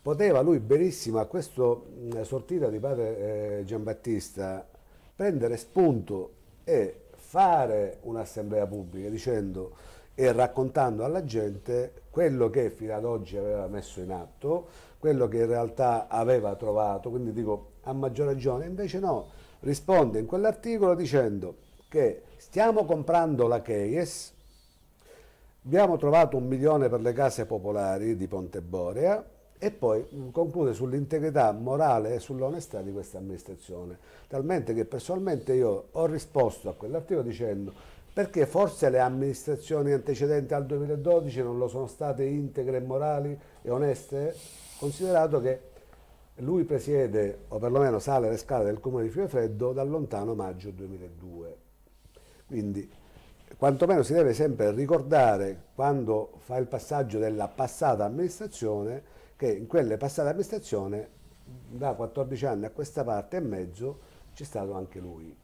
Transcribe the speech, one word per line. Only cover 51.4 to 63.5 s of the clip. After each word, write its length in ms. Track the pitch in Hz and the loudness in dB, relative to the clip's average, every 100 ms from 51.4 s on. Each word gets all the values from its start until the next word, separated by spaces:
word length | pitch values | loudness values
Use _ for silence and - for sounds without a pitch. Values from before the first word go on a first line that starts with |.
| 85 87 _ _ _ _ - - - - _ | -14 -16 _ _ _ _ -20 -20 -20 -20 _
Quindi, 420 | 120 104 98 98 - - - - - - - | -4 -4 -4 -8 -16 -20 -20 -20 -20 -20 0
quantomeno 460 | 139 139 175 185 | 2 4 4 4
si 100 | 113 | 4
deve 220 | 160 151 | 6 4
sempre 380 | 117 151 117 104 | 4 0 2 2
ricordare, 920 | 104 139 165 139 151 123 101 98 95 - | 2 2 2 4 6 6 4 0 -4 -14
quando 580 | - 139 143 113 110 107 - | -2 0 2 2 0 -2 -12
fa 180 | - 127 | -6 -4
il 100 | 127 | -2
passaggio 520 | 123 - 147 131 107 | -4 -4 -4 -2 0
della 260 | 110 107 101 | -2 -2 -6
passata 580 | - 131 - 151 113 | -4 -6 0 0 2
amministrazione, 1080 | - 131 180 - 214 - 110 104 104 131 - - - _ | 0 -2 -4 -4 -12 -6 -4 -2 -4 -8 -12 -20 -20 _
che 140 | 127 | -2
in 140 | 101 113 | -2 0
quelle 300 | 170 127 107 | 0 2 0
passate 320 | 139 143 143 | -4 -2 -2
amministrazioni, 760 | 170 202 214 - 107 98 104 107 - - - - 127 123 | -2 -4 -6 -4 -4 -4 -6 -8 -16 -20 -20 -20 -20 -16
da 260 | 120 139 | -6 -4
quattordici 520 | 127 113 - 131 131 135 | -4 -6 -4 -4 -2 -4
anni 180 | 107 | -4
a 60 | 107 | -6
questa 340 | - 143 - | -8 -8 -6
parte 320 | 120 104 101 180 | -4 -4 -4 -6
e 40 | |
mezzo, 580 | 151 | -4